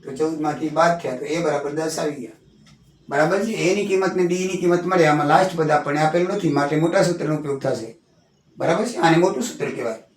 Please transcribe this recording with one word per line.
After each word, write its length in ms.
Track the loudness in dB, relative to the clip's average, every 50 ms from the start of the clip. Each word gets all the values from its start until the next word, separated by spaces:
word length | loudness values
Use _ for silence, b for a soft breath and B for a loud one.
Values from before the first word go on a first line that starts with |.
| -12
તો 120 | -12 -4
ચૌદ 240 | -2 -2 -2 -2 -2
માંથી 300 | -4 -4 -4 -2 -4 -2
બાદ 300 | 2 2 4 4 2 0
થયા, 160 | -2 -6 -6
તો 80 | -6 -6
એ 120 | -4 -4 -2
બરાબર 300 | 0 0 -2 -2 -4 -4
દસ 280 | -4 -4 -4 -4 -4 -4
આવી 160 | -4 -4 -6
ગયા. 220 | -6 -12 -14 -16 _ _ _ _ _ _ _ -20 _ _ _ _ _ _ -4
બરાબર 360 | 0 2 2 2 2 0 0
છે? 60 | -2
એની 360 | -4 -2 0 0 0 0 0
કિંમત 280 | 0 0 2 0 0 0
ને 80 | 0 0
ડી 240 | 0 0 -2 -2
ની 100 | -4 -4
કિંમત 280 | 0 2 2 2 2 0
મળે, 220 | 0 2 4 4
આમાં 200 | 4 4 2 2
લાસ્ટ 280 | 4 4 4 4 2 0
પદ 160 | -2 0 2
આપણને 300 | 2 0 0 0 0 2
આપેલું 340 | 0 2 2 2 0 0 -2
નથી, 140 | -2 -2 0
માટે 260 | 0 0 0 0 0
મોટા 280 | 0 0 2 2 2 2
સૂત્રનો 320 | 2 0 -2 -2 -4 -4
ઉપયોગ 260 | -4 -4 -6 -6 -4
થશે. 340 | -2 -4 -4 -4 -8 -12 -14 _ _ _ _ _ _ _ _ _ _ _ _
બરાબર 280 | -4 0 0 0 0 0
છે? 120 | -4 -2
આને 200 | 0 4 4 6
મોટું 260 | 6 4 2 2 -2 -6
સૂત્ર 280 | -6 -6 -6 -6 -6
કહેવાય 320 | -6 -6 -6 -6 -6 -8 -12 _ _